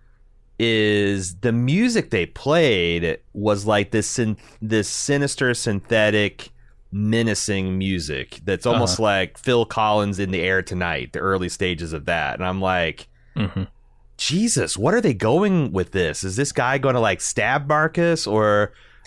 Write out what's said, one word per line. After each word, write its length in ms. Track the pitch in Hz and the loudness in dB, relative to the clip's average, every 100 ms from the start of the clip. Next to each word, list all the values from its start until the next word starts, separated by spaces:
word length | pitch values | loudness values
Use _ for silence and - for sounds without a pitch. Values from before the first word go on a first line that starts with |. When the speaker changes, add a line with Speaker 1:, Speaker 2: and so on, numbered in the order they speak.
| - _ _ _ _ - | -20 _ _ _ _ -2
Speaker 1:
is 800 | 117 110 107 104 101 98 90 90 | 0 2 4 2 2 0 -4 -4
the 120 | 120 | 0
music 580 | 117 123 175 247 226 - | 2 2 2 2 0 0
they 140 | 104 82 | -2 -2
played 920 | - 135 165 147 98 85 85 85 - - | -4 0 2 4 2 2 0 -2 -4 -8
was, 320 | - 107 98 107 | -4 0 0 2
like, 260 | 104 101 | 0 2
this 160 | 110 - | -2 -2
syn-, 300 | - 110 104 - - | -2 -2 -4 -10 -12
this 260 | 107 113 98 | -2 0 0
sinister, 680 | - - 143 139 - 127 | -4 -2 0 0 0 -2
synthetic, 960 | 117 120 98 - 113 107 104 101 - - - - - - | 0 -2 -2 0 2 4 4 0 -4 -16 -20 -20 -20 -10
menacing 880 | 98 107 113 113 98 - 98 92 92 | -4 0 2 0 0 -2 -2 -2 -2
music 600 | 95 92 76 69 - - 90 | -2 -2 -4 -8 -10 -10 -4
that's 200 | 92 123 | -2 0
almost 280 | 113 117 95 | 0 0 0
Speaker 2:
Uh-huh. 40 | |
Speaker 1:
like 340 | 107 98 92 - | 0 0 -2 -4
Phil 280 | 135 120 110 | 0 2 2
Collins' 520 | 113 107 107 101 95 | 0 2 2 0 -2
In 140 | 95 | -2
the 100 | 92 | 0
Air 200 | 90 95 | 0 0
Tonight, 500 | 90 92 87 76 60 | -2 -4 -4 -4 -6
the 80 | - | -4
early 300 | 95 95 90 | -2 -2 -2
stages 420 | - 92 82 82 | -4 -4 -2 -6
of 140 | 78 71 | -6 -4
that. 300 | 82 71 69 | -2 -2 -4
And 100 | 92 | -4
I'm 160 | 95 | -2
like, 460 | 95 92 80 - - _ _ - | 0 0 0 -4 -14 _ _ -4
Speaker 2:
Mm-hmm. 280 | 101 - 92 - - _ - - | -4 -4 -8 -10 -20 _ -20 -8
Speaker 1:
"Jesus, 600 | - 170 226 135 85 98 | -4 0 0 0 -2 0
what 160 | 123 | 0
are 80 | 226 | 2
they 120 | 208 | 2
going 600 | 104 110 156 208 180 139 | 2 2 2 2 2 0
with 180 | 92 87 | -2 -2
this? 320 | 95 82 73 | 0 -2 -2
Is 140 | 95 98 | -4 -2
this 160 | 143 | -2
guy 240 | - 123 139 | 0 0 0
gonna, 240 | 135 123 | 2 2
like, 180 | 110 92 | 2 0
stab 480 | - - 110 143 143 | -4 -2 0 0 0
Marcus?" 580 | 151 160 170 170 160 - | 0 2 2 0 0 0
Or, 460 | 107 107 104 104 - - - | 2 4 4 2 -4 -20 -16